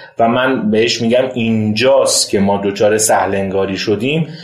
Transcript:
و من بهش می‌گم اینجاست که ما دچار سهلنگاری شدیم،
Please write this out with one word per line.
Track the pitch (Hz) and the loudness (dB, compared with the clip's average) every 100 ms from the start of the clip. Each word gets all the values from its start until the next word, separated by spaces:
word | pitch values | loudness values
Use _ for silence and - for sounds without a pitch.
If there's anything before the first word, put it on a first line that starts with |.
| - - | -10 -2
و | 117 | 0
من | 127 131 127 104 | 2 0 0 0
بهش | 107 120 - | 2 0 0
می‌گم | 117 123 131 | 0 2 0
اینجاست | 123 113 110 107 107 127 135 - - - | -2 -2 0 0 0 2 4 2 0 0
که | 104 | 0
ما | 98 98 | 2 0
دچار | 101 98 107 107 | -2 0 2 2
سهلنگاری | - 101 92 98 95 95 95 92 | 2 0 0 -2 -2 -2 -2 -4
شدیم، | - 101 127 160 156 - | -2 -2 -2 -2 -4 -8